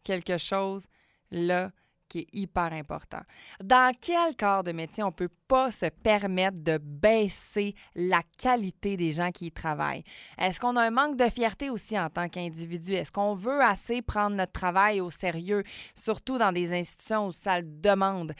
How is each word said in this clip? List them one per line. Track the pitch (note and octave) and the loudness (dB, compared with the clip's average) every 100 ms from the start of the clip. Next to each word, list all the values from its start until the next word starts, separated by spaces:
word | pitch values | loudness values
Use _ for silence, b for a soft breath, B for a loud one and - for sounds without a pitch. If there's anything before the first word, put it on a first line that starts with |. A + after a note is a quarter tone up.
quelque | - F#3 E3+ F3 | -6 -4 -2 -4
chose | - G3 G3 G3 - _ _ _ _ F3 | -2 -2 -2 -6 -12 _ _ _ _ -2
là | E3+ F3+ F#3 - _ _ _ | 0 0 -2 -8 _ _ _
qui | E3 | -10
est | - - | -8 -8
hyper | F#3+ - E3+ D#3+ | -4 -2 -2 -4
important. | D3 D#3 - - - B B B F#3+ | -8 -10 -10 -14 -14 B B B 4
Dans | B3+ B3+ B3 | 6 6 2
quel | - E4+ E4+ C#4 | 0 2 2 0
corps | G#3 G3 | 2 2
de | F3 | 0
métier | E3 E3 - | -4 -6 -4
on | G3+ | -4
peut | E3+ F3+ - - | -2 -6 -6 2
pas | C4 C4 | 2 2
se | - E3+ | 0 -4
permettre | - A3 G#3 G3 F#3 F#3+ F#3 | 0 2 2 2 2 0 0
de | D#3 D#3+ | 0 -2
baisser | D3 D3 G3+ A3+ G#3 - - - G3+ G3+ b - | -2 2 4 4 2 -2 -6 -2 -4 -4 b -4
la | F3+ F3+ E3+ - | 2 2 2 -4
qualité | B3+ B3 G3 - G3+ G3 | 0 0 0 -4 -4 -2
des | E3+ | -2
gens | D#3 F3 | 0 -4
qui | F3 E3+ | -4 -10
y | |
travaillent ? | - D#3+ D3+ D3 C#3 - B B B | -8 -4 -2 -4 -4 -10 B B B
Est-ce | F#3 F3+ | -2 0
qu'on | B3 B3 | 0 2
a | |
un | A3+ | 2
manque | A3+ D4 C4 | 2 2 2
de | A#3+ | 2
fierté | A#3 A3+ - C#4 | 2 -2 -2 -6
aussi | A#3 - G#3+ | -6 -4 -2
en | E3 | -2
tant | F3 F3 | -2 -6
qu'individu ? | F3+ F3 D#3+ E3 E3+ E3+ | -4 -8 -6 -6 -6 -2
Est-ce | F#3+ D#3+ | -2 -2
qu'on | - G3+ | -2 -2
veut | G3+ G3+ C#4+ | 0 -2 4
assez | B3 G3 - A#3+ | 4 4 -2 -4
prendre | A#3+ G#3+ G#3 G3+ | -2 0 0 0
notre | F#3 | -2
travail | - F#3 F3+ G3+ G#3 | -2 0 4 4 4
au | F3+ | -2
sérieux, | - F#3 E3 F3 G#3 G3 B B B | -4 -4 -4 -2 -2 -2 B B B
surtout | - G#3+ - B3+ | -4 -4 -2 2
dans | G#3+ | 2
des | F3+ F3 F3 | 2 0 -2
institutions | F3 - - A3 G3+ | -4 -8 -2 -2 -2
où | |
ça | E3 G3+ F3+ | -4 -2 -2
le | E3 | -2
demande ? | D3+ G3+ G3 G3 F#3+ D#3+ - | -2 2 4 4 0 -6 -8